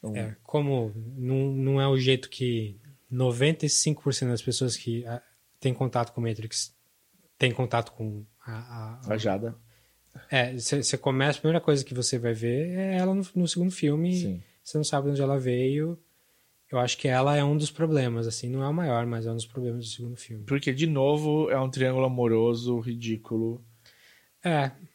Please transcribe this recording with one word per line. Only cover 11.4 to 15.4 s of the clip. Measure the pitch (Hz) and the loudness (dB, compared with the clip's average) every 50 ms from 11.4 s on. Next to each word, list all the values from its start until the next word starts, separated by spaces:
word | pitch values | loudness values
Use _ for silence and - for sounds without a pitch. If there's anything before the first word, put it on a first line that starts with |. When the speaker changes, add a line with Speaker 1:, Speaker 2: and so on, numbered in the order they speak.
Speaker 2:
primeira | - 156 165 170 | 2 2 2 4
coisa | - - 151 139 131 | 4 4 2 2 2
que | - 131 | -4 -6
você | 123 120 - - 123 | -4 -2 -2 -2 0
vai | 117 120 117 | 0 0 -2
ver | 110 113 117 120 131 156 175 | 0 0 0 0 0 -2 -2
é | 180 185 190 190 190 | -2 -2 -2 0 2
ela | 185 185 185 190 | 2 2 2 2
no, | 196 190 180 - | 0 -2 -2 0
no | 180 180 | 0 0
segundo | 160 - 175 175 190 | 2 2 2 0 0
filme. | 180 - - 147 143 151 165 180 180 | 0 2 2 2 2 2 2 2 0
Speaker 1:
Sim. | 180 175 101 92 87 95 _ _ _ _ | 0 0 -2 -4 -6 -8 _ _ _ _
Speaker 2:
Você | - - | -4 -2
não | 151 151 | -2 0
sabe | - - 143 139 143 | 2 0 0 2 2
onde | 143 139 139 | 2 2 2
ela | 135 139 | 2 2
veio. | 139 | 2